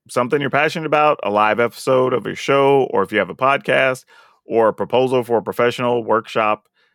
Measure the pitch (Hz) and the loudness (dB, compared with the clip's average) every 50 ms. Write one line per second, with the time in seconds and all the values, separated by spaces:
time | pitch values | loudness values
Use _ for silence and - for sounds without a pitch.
0 | _ - - 123 123 123 135 147 143 127 - 139 147 156 - 175 156 151 151 151 | _ -8 -2 -2 -2 0 0 -2 -2 0 -2 0 0 0 -2 -4 -4 -2 0 2
1 | 151 151 143 - - 101 104 104 107 107 107 104 120 113 - - - - 131 131 | 2 2 2 0 -2 -2 2 2 2 2 2 2 0 -2 -2 -6 -4 0 2 2
2 | 127 127 127 120 104 - - - - - 139 139 139 139 139 139 131 - - 104 | 2 2 0 -2 -4 -6 -8 -6 -2 0 2 2 4 4 4 2 2 0 0 -2
3 | 95 90 107 104 95 87 85 - 127 131 139 139 107 - 131 135 135 131 131 127 | -2 0 0 -2 -2 -2 -4 -2 0 0 0 0 0 0 0 2 2 0 -2 -4
4 | - _ _ - - _ _ _ _ - 113 113 113 107 98 - 104 92 - 120 | -8 _ _ -20 -20 _ _ _ _ -4 0 2 2 2 0 -2 -4 -2 0 0
5 | 131 131 127 127 117 113 120 110 95 110 95 - 120 120 120 - 127 120 120 120 | 0 2 0 -2 -2 0 -2 -2 -2 -4 -4 -2 0 -2 -2 -2 -2 -2 -2 -2
6 | 113 107 107 113 110 - - 123 110 107 107 - _ _ _ _ _ _ _ | -2 -2 -2 -2 -2 -4 -4 -2 -2 -2 -2 -4 _ _ _ _ _ _ _